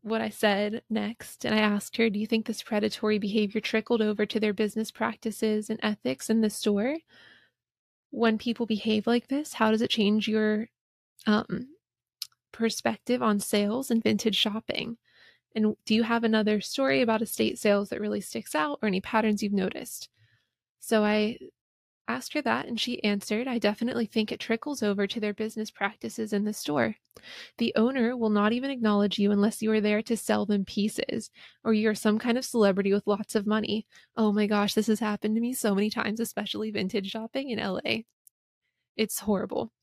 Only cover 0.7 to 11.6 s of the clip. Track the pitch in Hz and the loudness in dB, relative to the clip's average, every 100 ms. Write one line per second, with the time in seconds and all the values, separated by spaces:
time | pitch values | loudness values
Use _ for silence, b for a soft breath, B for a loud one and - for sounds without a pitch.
0.7 | 220 _ 220 208 233 - - - 214 214 | -4 _ -2 -2 -6 -16 -8 0 2 2
1.7 | 208 - - 226 202 214 226 226 220 - | 2 -4 0 0 2 0 0 -2 -8 -2
2.7 | 214 208 - 214 214 208 220 208 220 - | 0 0 -2 0 0 0 0 0 -2 -2
3.7 | 220 220 240 214 208 214 214 214 196 214 | -2 0 2 2 0 0 0 0 0 -2
4.7 | 214 220 - 226 220 226 208 220 214 208 | -2 -6 -4 -4 -4 -8 -2 0 0 -2
5.7 | 220 214 214 254 262 - 226 220 - 220 | -4 -2 -2 -4 -6 0 2 2 0 0
6.7 | 202 226 311 _ b b b b b _ | 0 0 -4 _ b b b b b _
7.7 | _ _ _ _ - 226 220 240 226 226 | _ _ _ _ 0 2 2 -2 -4 -2
8.7 | 220 220 214 208 240 - 277 302 - 220 | -2 0 0 2 0 0 -6 -4 0 2
9.7 | 220 233 - 202 214 208 214 214 214 226 | 2 0 2 4 2 2 0 2 0 -4
10.7 | _ _ _ _ _ - 214 - 233 | _ _ _ _ _ 2 2 2 -6